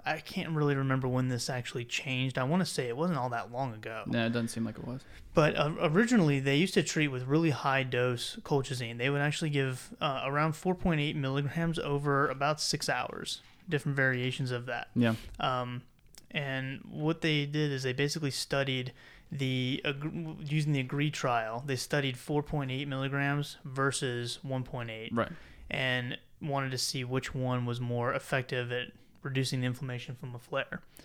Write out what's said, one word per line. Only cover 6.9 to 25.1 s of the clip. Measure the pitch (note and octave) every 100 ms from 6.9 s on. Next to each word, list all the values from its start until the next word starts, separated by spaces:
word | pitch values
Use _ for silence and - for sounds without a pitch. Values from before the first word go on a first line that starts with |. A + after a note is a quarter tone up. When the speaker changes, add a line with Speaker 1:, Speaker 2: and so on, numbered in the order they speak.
| D#3+ D3
Speaker 1:
with | B2+ B2+
really | D3+ E3
high | B2 C#3+ C3+
dose | B2+ B2 B2+ A#2+ - -
colchicine. | - C#3+ C3 B2+ A#2 A#2
They | C3
would | C#3+
actually | D3 C#3+ D#3+
give, | C#3+ C3+ B2+ - -
uh, | D#3+ C3 C3
around | C#3+ D#3+ D3+
four | F#3 F3+
point | F#3 D#3
eight | D3 D#3
milligrams | C3+ C#3 C#3+ E3 E3+ D#3+
over | D3 C#3+ D3 C#3 C#3+
about | C3+ C#3+ D3+
six | - D3+ -
hours, | B2 - - - - - - -
different | D3 D3 C#3
variations | C3 B2+ B2+ B2+ B2+
of | B2 B2
that. | A#2 - A#2+
Speaker 2:
Yeah. | A#2 A2+ - -
Speaker 1:
Um, | D3 B2+ B2 B2 - - - - -
and | D#3+ C#3 C3+ C3 C3+ -
what | - D3+ E3
they | D#3+ D3+ C#3+
did | D3+ D3+
is | C3+
they | C3
basically | B2+ C#3+ D#3+ D3
studied | - - C#3 C#3 C3 B2+ - - - -
the, | C#3+ C3 B2+ B2+ C#3
ag-, | - C#3 D3+ E3+ D#3+ D#3 D3+
using | D#3 D3
the | C#3+
agree | B2+ C#3+ D3+
trial, | - C#3 A#2 A2 A#2 C#3+
they | B2+
studied | - D3 C#3 B2
four | - D3
point | D3 D3+ C3
eight | C3 C#3+
milligrams | C3+ C3+ C#3 C#3 D3 C#3+ - C#3
versus | C3 C3+ - C3 A#2+ A#2+ -
one | C#3 C3
point | B2 B2+ A#2
eight. | A2 A2